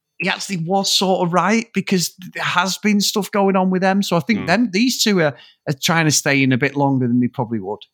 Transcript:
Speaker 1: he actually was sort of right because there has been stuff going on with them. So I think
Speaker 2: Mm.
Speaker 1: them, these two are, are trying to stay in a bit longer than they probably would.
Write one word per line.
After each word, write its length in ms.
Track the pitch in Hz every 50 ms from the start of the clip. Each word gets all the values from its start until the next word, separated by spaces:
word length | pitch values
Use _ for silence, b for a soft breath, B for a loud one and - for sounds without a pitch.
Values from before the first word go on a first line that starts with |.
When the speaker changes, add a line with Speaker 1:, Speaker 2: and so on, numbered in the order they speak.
| _ _ _ -
Speaker 1:
he 100 | 175 190
actually 300 | 185 202 - - 196 165
was 340 | 160 165 196 196 196 -
sort 340 | - - 196 185 190 - 180
of 60 | 170 175
right 320 | 180 165 190 220 226 226 - -
because 400 | 196 185 - 202 180 160 - - - 180 175 -
there 100 | 170 160
has 340 | 147 - 180 180 190 180 -
been 220 | - 214 208 208
stuff 300 | 190 - - 214 190 -
going 240 | - 202 196 196 190
on 140 | 190 185 185
with 120 | 185 180
them. 180 | 190 190 190 202
So 140 | 196 - -
I 40 | 170
think 200 | 160 - 226 -
Speaker 2:
Mm. 60 | -
Speaker 1:
them, 240 | 165 175 214 247 202
these 300 | 170 202 240 262 240 -
two 180 | - 220 202 180
are, 140 | 160 143 131 B B B B B B -
are 60 | 147 -
trying 220 | - - 165 165 160
to 80 | 151
stay 280 | 143 - - 151 139 139
in 120 | 135 131
a 60 | 131 117
bit 180 | - 131 -
longer 300 | 143 143 139 139 127 127 120
than 100 | 120 123
they 80 | 123 120
probably 300 | - - 120 107 117 107
would. 200 | 92 95 107 - - -